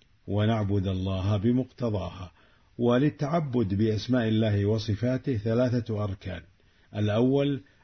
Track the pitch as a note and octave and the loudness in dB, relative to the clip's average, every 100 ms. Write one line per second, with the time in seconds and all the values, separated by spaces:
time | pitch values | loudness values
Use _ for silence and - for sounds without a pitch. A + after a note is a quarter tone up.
0 | _ _ - G2+ G#2+ A2+ G2+ G2+ F#2+ F#2 | _ _ -4 0 2 0 0 0 0 -2
1 | F#2+ F#2+ G2 G#2 A2+ B2 B2+ - A#2+ G#2 | -2 -2 0 0 2 0 -2 -6 -4 -4
2 | E2+ F2+ F#2 - _ _ _ - A#2+ B2 | -6 -10 -16 -18 _ _ _ -2 2 4
3 | D3 D3 C#3+ E3+ D3 B2 G#2 G2 A2 G#2+ | 2 0 -2 -2 0 0 0 2 2 0
4 | - B2+ A2 A2 A2 G2+ G2+ A2 G#2 G2 | 0 0 2 2 2 2 2 0 -2 -2
5 | B2 B2+ C#3+ A2+ A2 A2+ B2+ B2 A2+ G#2 | -2 -2 -2 -2 0 0 2 0 -2 -4
6 | G#2 F#2+ F#2 E2+ - _ _ _ _ G#2 | -4 -6 -10 -12 -14 _ _ _ _ -4
7 | G#2 G#2+ B2+ C#3 C#3+ C3+ - _ | 0 2 2 2 0 -2 -8 _